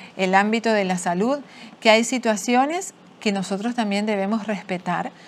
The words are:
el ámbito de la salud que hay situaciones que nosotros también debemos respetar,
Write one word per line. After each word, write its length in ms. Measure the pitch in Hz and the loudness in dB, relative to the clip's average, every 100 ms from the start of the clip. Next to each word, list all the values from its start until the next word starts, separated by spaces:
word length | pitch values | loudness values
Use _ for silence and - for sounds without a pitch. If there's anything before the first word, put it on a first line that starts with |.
| - - | -14 -4
el 160 | 185 | 2
ámbito 380 | 190 208 220 226 | 4 4 2 2
de 140 | 214 185 | 2 0
la 120 | 185 | -2
salud 420 | 180 175 226 285 - - - - | -2 0 0 -2 -6 -20 -20 0
que 100 | 226 | 4
hay 140 | 220 | 6
situaciones 920 | 233 254 240 208 247 240 277 349 - - - - | 4 0 0 -2 2 2 2 -2 -8 -14 -20 -6
que 120 | 214 | -2
nosotros 440 | 196 185 196 233 247 | -2 -2 -4 -4 -2
también 300 | 214 202 214 | -2 -2 0
debemos 420 | 202 190 220 208 | -2 0 -2 -4
respetar, 640 | 196 - 180 180 170 214 - | -6 -6 -6 -4 -4 -4 -10